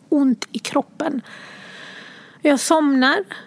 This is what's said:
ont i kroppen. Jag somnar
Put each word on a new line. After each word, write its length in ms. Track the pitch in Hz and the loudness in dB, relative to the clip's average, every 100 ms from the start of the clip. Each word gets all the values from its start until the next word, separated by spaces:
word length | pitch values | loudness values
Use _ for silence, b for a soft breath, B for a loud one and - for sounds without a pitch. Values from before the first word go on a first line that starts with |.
| _ | _
ont 400 | 294 269 226 - | 2 4 2 -4
i 60 | 233 | -8
kroppen. 640 | - 185 - - 311 277 B B B B B B B B B B B B | -4 -4 -4 -8 -6 -6 B B B B B B B B B B B B
Jag 180 | 302 277 | 0 2
somnar 560 | - 320 294 269 262 349 381 B | 2 2 4 4 4 2 -4 B